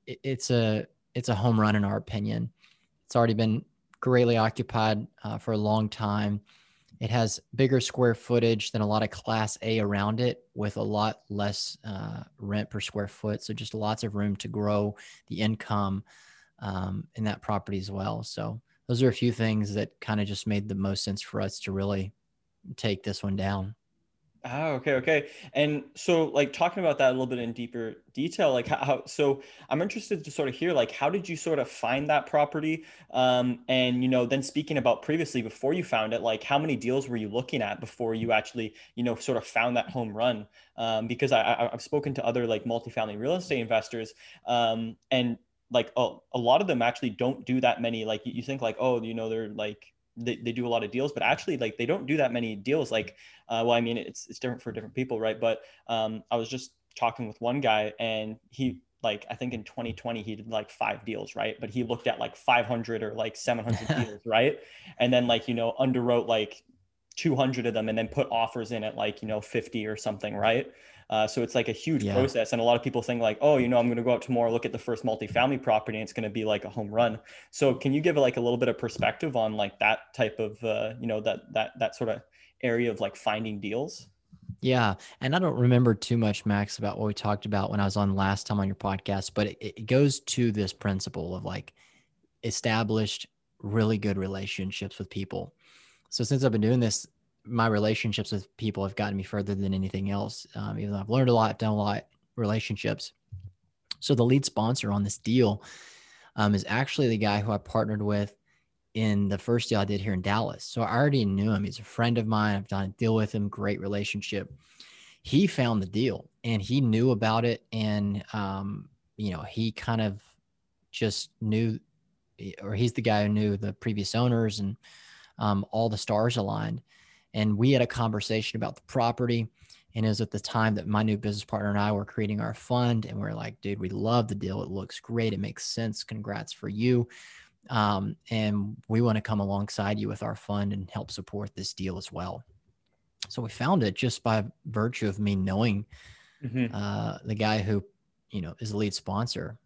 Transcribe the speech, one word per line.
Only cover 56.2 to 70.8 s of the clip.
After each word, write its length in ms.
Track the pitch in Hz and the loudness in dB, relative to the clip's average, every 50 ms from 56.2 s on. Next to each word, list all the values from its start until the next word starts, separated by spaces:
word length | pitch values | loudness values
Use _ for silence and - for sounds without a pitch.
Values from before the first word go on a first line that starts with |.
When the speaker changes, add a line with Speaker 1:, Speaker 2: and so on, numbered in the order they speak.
| - - | -6 -2
Speaker 2:
I 60 | 123 | -2
was 140 | 117 110 113 | -2 -2 -2
just 240 | 131 127 - - _ _ _ _ _ - | -6 -8 -10 -12 _ _ _ _ _ 0
talking 320 | 120 117 113 - 120 107 | 0 0 0 -2 -8 -8
with 100 | 104 - | -8 -4
one 220 | 117 117 127 143 | -2 -2 0 2
guy, 320 | 131 113 107 107 107 107 - - | 2 4 4 4 2 -2 -4 -4
and 400 | 117 110 110 107 107 107 110 - _ _ | -4 -2 -2 -4 -4 -6 -10 -12 _ _
he, 320 | - - 135 127 - - _ _ _ _ | -6 -2 -2 -2 -2 -4 _ _ _ _
like, 240 | - 113 104 104 - - | -2 -2 -2 -2 -6 -10
I 60 | 113 | -8
think 180 | - 127 123 120 | -6 -6 -6 -6
in 100 | 110 104 | -8 -10
twenty 300 | - - 123 120 117 104 | -10 -10 -8 -6 -6 -8
twenty, 280 | - - 120 117 110 | -6 -6 -6 -6 -6
he 140 | 101 113 107 | -6 -8 -8
did, 140 | 104 110 113 | -10 -8 -4
like, 200 | 113 107 104 - | -4 -4 -4 -6
five 360 | - - 113 107 104 107 107 | -6 -4 -2 -2 -2 -4 -6
deals, 320 | 117 107 104 101 - - 113 | -6 -6 -6 -6 -8 -6 -4
right? 180 | 110 110 110 - | -4 -4 -4 -6
But 80 | 113 107 | -10 -6
he 140 | 107 123 120 | -4 -4 -2
looked 240 | 113 120 117 - 120 | -2 -2 -2 0 -2
at, 120 | - - | -2 -2
like, 160 | 120 113 - | -4 -8 -8
five 300 | - - - 123 120 113 | -4 2 4 4 4 4
hundred 380 | 104 123 117 110 117 113 107 110 | 2 -2 -2 -2 -4 -4 -4 -4
or, 120 | 104 110 | -4 -4
like, 220 | 110 110 113 - - | -4 -4 -6 -6 -6
seven 260 | - 131 120 113 107 | -2 -2 0 0 0
hundred 300 | 120 110 95 110 113 156 | -2 -2 -2 0 -2 -2
Speaker 1:
<laughs> 0 | |
Speaker 2:
deals, 280 | 127 120 110 104 104 - | -2 -2 -4 -6 -10 -4
right? 340 | 117 107 113 127 151 - - - - - - - - - - | 2 4 4 4 4 2 -2 -10 -20 -20 -20 -20 -16 -2 0
And 140 | 123 123 127 | 2 4 6
then, 140 | 123 123 120 | 4 6 4
like, 200 | 120 113 - - | 2 2 2 -2
you 60 | 117 | -2
know, 200 | 117 117 117 - - | 0 0 -2 0 2
underwrote, 480 | 131 131 127 123 120 123 120 120 98 113 | 2 2 2 2 2 4 4 2 4 2
like, 340 | 113 110 107 104 - - _ _ _ _ _ _ _ _ _ _ - | 2 2 2 -2 -6 -18 _ _ _ _ _ _ _ _ _ _ -10
two 200 | - - 165 135 | -2 0 2 2
hundred 300 | 127 135 131 127 127 113 | 4 2 2 0 0 -2
of 80 | 120 107 | -2 0
them 140 | 113 110 110 | 0 0 0
and 100 | 110 113 | 0 0
then 120 | 113 - | -2 -2
put 180 | - 143 127 - | 0 -2 -2 0
offers 420 | 117 113 113 113 - 123 110 104 120 | 0 0 0 0 -2 -6 -6 -6 -6
in 100 | 110 107 | -4 -4
at, 140 | 110 - 113 | -6 -4 -2
like, 240 | 107 104 104 - | -4 -4 -4 -6
you 80 | 113 107 | -6 -4
know, 100 | 107 107 | -4 -4
fifty 460 | 107 - - 117 113 - - 113 107 107 | -6 -2 -4 -4 -4 -2 -6 -6 -4 -4
or 80 | 107 | -6
something, 400 | 104 - 110 104 104 - 104 104 | -6 -4 -6 -6 -4 -6 -6 -4
right? 360 | 101 104 110 117 127 - - - - | 0 2 2 2 2 0 -4 -12 -20